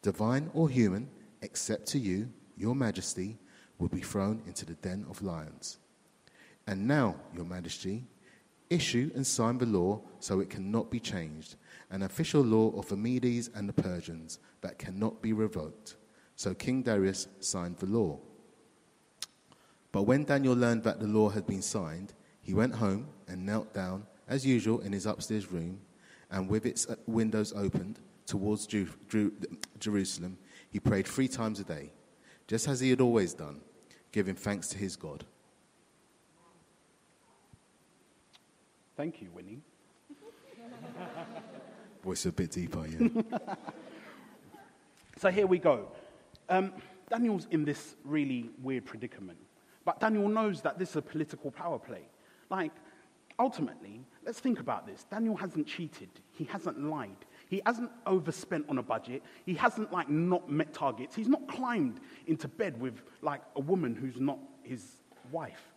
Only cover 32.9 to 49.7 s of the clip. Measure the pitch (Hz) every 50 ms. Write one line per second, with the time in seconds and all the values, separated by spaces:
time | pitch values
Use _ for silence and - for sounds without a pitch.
32.9 | 127 127 131 123 117 113 95 82 - - 82 73 71 73 - - - - - _
33.9 | - - _ _ - 107 98 95 92 - - 104 101 95 80 - - 95 101 95
34.9 | 87 - - 78 71 - - - _ _ _ _ _ _ _ _ _ _ _ _
35.9 | _ _ _ _ _ _ _ _ _ _ _ - _ _ _ _ _ _ _ _
36.9 | _ _ _ _ _ _ _ _ _ _ _ _ - _ _ _ _ _ _ _
37.9 | _ _ _ _ _ _ _ _ _ - _ _ _ _ _ _ _ _ _ _
38.9 | _ - 143 165 - - 104 90 85 87 87 95 107 135 151 _ _ _ _ _
39.9 | _ _ _ _ 294 - 427 440 - - - - 494 233 233 233 247 233 240 247
40.9 | - - 180 165 - 170 165 - 175 165 - - - - - - - - - -
41.9 | - - - 95 90 - - 92 85 - 90 80 - 90 87 82 - 82 78 78
42.9 | 80 80 233 233 - 226 220 - 247 - - - 190 - - - - - - -
43.9 | - - - - - - - - - - - - - - - - - _ _ _
44.9 | _ - - - - - - 196 180 208 208 185 180 170 156 160 139 113 101 -
45.9 | - - - - - - - - - - _ - 185 185 190 196 190 - - -
46.9 | - - - - 226 226 240 233 214 185 156 - 175 160 151 147 143 - - -
47.9 | - - - 139 147 156 147 135 131 123 117 117 - - 127 131 135 123 - -
48.9 | - 110 117 123 - - 98 90 85 - - _ _ _ _ _